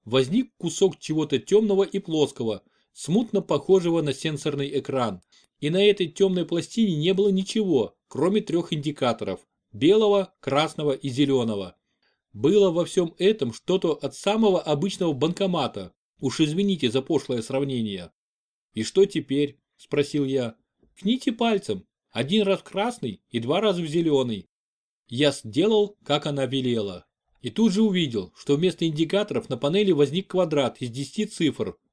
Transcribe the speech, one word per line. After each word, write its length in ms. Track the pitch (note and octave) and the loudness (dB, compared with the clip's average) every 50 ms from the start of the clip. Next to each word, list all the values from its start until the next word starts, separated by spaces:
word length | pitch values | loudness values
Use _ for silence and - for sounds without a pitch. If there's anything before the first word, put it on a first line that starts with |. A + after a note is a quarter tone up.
| _ | _
возник 460 | - A2+ C3 C3 B2 E3+ A#3+ B3+ - _ | 0 2 2 2 4 2 -2 -2 -2 _
кусок 420 | _ - E3+ D#3+ - G3 F#3+ - - | _ -6 -6 0 2 2 2 2 -2
чего-то 400 | - - D#3 D#3 D#3 D3+ C#3+ C3 | -8 -4 -2 -2 0 0 0 -2
темного 460 | - - F#3+ G#3+ A3 G#3 G3 F#3+ G3 | 0 4 2 4 4 4 2 2 0
и 140 | F3 - G3 | 0 -2 -6
плоского, 640 | F#3+ - D#3+ D#3 D3 C3+ - - B2+ A2+ G#2 F#2 - _ _ _ _ _ _ | -6 -2 2 2 2 2 0 -4 -4 -4 -4 -6 -8 _ _ _ _ _ _
смутно 500 | - - - D#3+ G#3+ A#3 - - G3+ - | -14 -6 0 0 0 0 0 -2 -4 -2
похожего 580 | - - G#3 G#3 - F#3+ F#3+ F3 F3 E3 E3+ | 0 -2 -2 2 4 4 4 4 2 0 0
на 140 | D#3 D3 C3 | 0 -2 -4
сенсорный 640 | - - D#3+ D#3 C3+ - D#3 D3 C#3+ C#3 C#3 C#3+ C#3 | -4 -4 -6 -6 -2 -4 -4 -2 -2 -4 -2 -4 -4
экран. 420 | C3 - D3 C3 B2 A2+ G2 F2+ - _ _ _ _ _ _ _ | -4 -2 -2 -2 -2 -2 -4 -8 -14 _ _ _ _ _ _ _
И 80 | - D3+ | -6 -2
на 160 | D#3+ F#3 G3+ | 0 4 4
этой 220 | G#3 G3+ G3+ F#3+ | 4 4 2 0
темной 400 | E3 D3+ - G3 F#3+ F#3 F3+ E3+ | -4 0 0 0 2 2 0 -2
пластине 500 | D3+ E3+ E3+ D#3 - - A#3 A3+ G3+ E3+ | -2 -2 -4 -4 -4 0 0 2 2 2
не 160 | D3 D3 F3 F#3+ | 0 0 0 2
было 160 | F3+ G#3 G#3 | 2 2 2
ничего, 680 | F#3+ F#3 F#3+ - - A3 G#3+ F#3+ E3 B2+ G#2+ - - _ _ _ | 2 0 -2 -2 -2 -2 0 2 2 2 0 0 -6 _ _ _
кроме 320 | - B2 D3 F3+ G3 A3 | -4 -2 0 2 2 0
трех 320 | G#3 - - E3+ E3+ F3 - | 0 0 -2 -4 -2 -2 -6
индикаторов: 760 | D3+ C#3 D#3 C#3+ - C#3 B2 A2+ - G#2 F#2+ F#2 - - _ _ _ _ _ - | -6 -6 -6 -6 -2 -2 -2 -2 -2 -4 -6 -6 -8 -8 _ _ _ _ _ -8
белого, 600 | G2+ B2 D#3+ G3+ A3 A3 G#3 G3+ G3+ F#3+ - _ _ | 0 4 4 6 6 6 4 4 2 0 -2 _ _
красного 520 | - - C3 C#3+ D#3 D#3 - - D3+ D3 C3+ | -6 0 0 2 0 0 -2 -4 -2 -2 -2
и 180 | - - C#3 | -2 -4 -6
зеленого. 640 | B2 B2+ D3 C#3 C3+ C3 A#2+ A2+ A2 G2+ F#2+ F2+ - _ _ _ _ _ _ _ _ _ _ _ _ | 0 0 2 2 4 2 2 0 -4 -6 -8 -10 -14 _ _ _ _ _ _ _ _ _ _ _ _
Было 380 | G2+ A2 D3 F#3+ G#3 G3+ F#3+ | -2 0 4 4 6 4 4
во 140 | E3 E3+ F3 | 2 0 -2
всем 300 | F3 - F#3+ F3 E3 - _ | 0 0 0 -2 -2 -4 _
этом 340 | F3 G3 A3 A3 C#3 A#2+ A2+ | 2 2 2 2 -2 -4 -6
что-то 400 | - _ - F3+ F#3+ - E3+ D3 | -8 _ -2 -2 0 2 0 -2
от 220 | - - C3+ - | -2 -4 -10 -10
самого 460 | - - G3 G#3 A3 A3+ G#3 F#3 E3+ | -4 -2 0 2 4 4 4 4 2
обычного 520 | - D#3+ D3+ C#3+ D#3 G3 - - F#3+ E3 D3 | 2 0 -2 0 0 -4 -4 -2 -2 -2 -2
банкомата. 800 | B2 C#3 E3 F3+ - G3 F#3+ F3+ D#3+ C3+ A#2 - G2+ F#2 F2 _ _ _ _ _ _ | 0 -2 -2 0 -2 -2 -2 0 -2 -2 -4 -6 -8 -12 -12 _ _ _ _ _ _
Уж 200 | - C3 A#2+ - | -6 -6 0 0
извините 500 | D#3+ D3 D3+ F3 G3+ G3+ F#3+ D#3 - A#2+ | 0 0 2 0 0 0 0 0 0 0
за 120 | A2 C3+ C3 | 0 0 0
пошлое 400 | - E3 C#3 - - B2+ A#2 A2+ | 0 -2 -2 0 -2 -4 -4 -4
сравнение. 720 | - C3 C3+ C#3 C#3 C3+ A#2+ A2+ G#2+ G2 F#2 F2 E2 _ _ _ _ _ _ _ _ _ _ _ _ _ | -4 -2 -2 -2 -2 -2 -4 -4 -4 -6 -8 -10 -14 _ _ _ _ _ _ _ _ _ _ _ _ _
"И 120 | A2 A2 | -6 -6
что 200 | - - F#3+ G3 | 0 4 4 4
теперь?" 540 | G3 - F#3 D#3 - C3+ C#3+ D3 C#3+ - _ _ _ _ | 4 2 -6 -4 -2 0 0 0 -2 -4 _ _ _ _
спросил 480 | _ - _ - C#3+ C#3+ - - D3 C#3+ | _ -10 _ -2 -2 -2 0 0 -2 -2
я. 300 | C3 C3+ C3+ B2 A2+ A2 _ _ _ _ _ _ _ _ | 0 0 -2 -2 -2 -6 _ _ _ _ _ _ _ _
"Ткните 360 | - - G3 A#3+ C4 - C#4 A#3 | -8 -2 -2 -2 0 -2 -4 -2
пальцем. 540 | - A#3 A#3 A3 G3 - - G#2+ F#2+ - _ _ _ _ _ | 0 0 0 0 -2 -2 -4 -6 -6 -6 _ _ _ _ _
Один 320 | _ A2+ A#2+ C#3 F#3 A3 G#3 | _ -6 -2 0 2 2 2
раз 180 | G3 G3 F3 | 2 0 -2
в 40 | - | -2
красный 580 | - - F#3+ G3+ B3 A#3 - - B2 F#2+ - _ _ | -8 -6 -4 -4 -4 -4 -4 -8 -8 -8 -8 _ _
и 100 | - A#2 | -6 -6
два 200 | A2+ A#2+ D3+ F#3+ | -2 0 0 2
раза 220 | A3 G#3+ G3 F3 F3 | 2 2 0 0 -4
в 40 | |
зеленый". 600 | D#3 D3 E3+ E3+ D#3+ D3 C3+ B2+ A#2+ A2+ G2 - _ _ _ _ _ _ _ _ _ _ _ _ _ | -2 -2 0 0 2 2 2 2 0 -4 -8 -10 _ _ _ _ _ _ _ _ _ _ _ _ _
Я 240 | A#2 A#2+ D3 C#3+ C3+ | -4 2 2 2 2
сделал, 640 | - - A2 G#2 C3 F3 G#3+ A3+ G#3+ G#3 G3+ - _ _ | 0 -10 -6 -2 0 2 2 4 2 2 0 -4 _ _
как 220 | - C#3+ D3 - | -2 -2 -2 0
она 200 | D#3+ C#3+ C#3 C3+ | -2 -4 -2 -2
велела. 580 | B2 C3 C3+ B2+ B2 A#2+ A2+ G#2 G2 F2+ F2+ - _ _ _ _ _ _ _ | -2 -2 -2 -2 0 -2 -2 -2 -4 -8 -12 -16 _ _ _ _ _ _ _
И 100 | - - | -12 -8
тут 220 | - - A3+ A3 F3+ | 0 2 2 2 4
же 100 | G3+ A3+ | 4 2
увидел, 500 | G#3+ F#3+ F3+ E3+ C#3 A2+ G#2+ F#2 F2+ _ | 2 2 0 -2 -2 -2 -4 -6 -6 _
что 180 | - - - C#3+ | -18 -2 0 0
вместо 320 | C#3+ E3 F#3 E3 - E3+ | 2 2 0 0 0 -2
индикаторов 600 | E3 D#3 D3 E3 D3+ F#3 G3 G#3 G3+ C#3+ A#2+ - - | -2 0 -2 -2 0 0 -2 -2 -2 -4 -6 -4 -6
на 80 | C3 | -8
панели 340 | A#2 - C#3+ E3 G3+ G#3+ G3 | -4 -2 0 0 2 2 2
возник 380 | F3 C#3+ D3 C3+ C#3 F3+ G3 - | 4 4 2 2 2 -4 -6 -4
квадрат 520 | - F#3 F3+ E3 D3+ D3 C3+ A#2 - - | -2 0 0 2 2 0 0 0 -2 -4
из 100 | C3 A#2+ | -10 -8
десяти 340 | A2+ C3 C#3 - - - G#3+ | -8 -8 -10 -8 -6 -6 -6
цифр, 540 | G#3 - - F3 C#3+ B2 - A2 G2 F2+ - _ _ | -6 -4 -2 -2 -2 0 -2 -6 -8 -8 -14 _ _